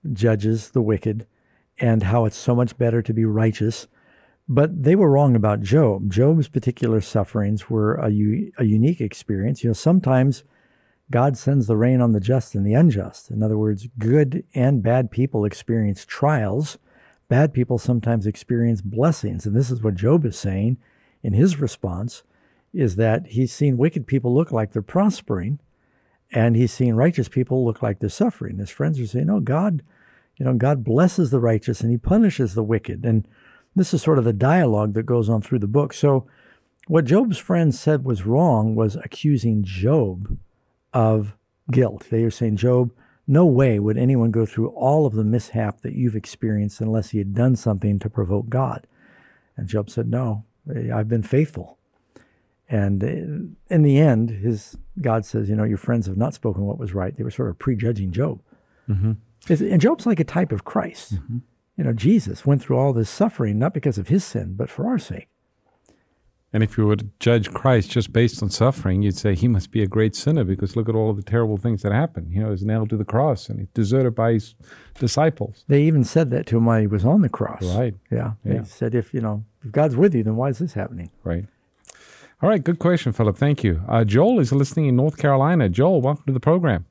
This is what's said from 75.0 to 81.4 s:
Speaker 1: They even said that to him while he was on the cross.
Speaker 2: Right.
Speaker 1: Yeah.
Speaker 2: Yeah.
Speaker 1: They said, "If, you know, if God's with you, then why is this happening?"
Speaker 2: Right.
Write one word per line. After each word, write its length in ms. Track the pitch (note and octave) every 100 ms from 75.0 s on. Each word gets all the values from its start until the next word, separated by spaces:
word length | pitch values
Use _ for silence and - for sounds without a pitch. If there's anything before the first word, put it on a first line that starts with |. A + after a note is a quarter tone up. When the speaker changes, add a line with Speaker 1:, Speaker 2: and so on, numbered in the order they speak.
| B2 - D#3+ D#3 - - -
Speaker 1:
They 160 | C#3+
even 200 | D3+ D#3
said 280 | A#2 D#3+ D3+
that 160 | A#2+ -
to 100 | A2+
him 80 | A#2
while 160 | A2+
he 60 | G#2+
was 180 | G#2 G#2+
on 160 | F#3+
the 80 | F3+
cross. 320 | - - -
Speaker 2:
Right. 320 | F2+ F#2+ B2 F#2+ _
Speaker 1:
Yeah. 220 | A2+ A#2 G#2+
Speaker 2:
Yeah. 180 | - C3
Speaker 1:
They 20 |
said, 320 | G#2 - A#2+ A#2+
"If, 180 | A2
you 80 | C3+
know, 220 | A2+ G#2 G#2+ _
if 80 | A#2+
God's 240 | A#2+ D3+ B2
with 200 | G3 C#3
you, 80 |
then 140 | G#2+ A2
why 120 | C3+
is 80 | B2+
this 160 | E3+
happening?" 380 | - G2 A2 E2+ _
Speaker 2:
Right. 220 | - E2+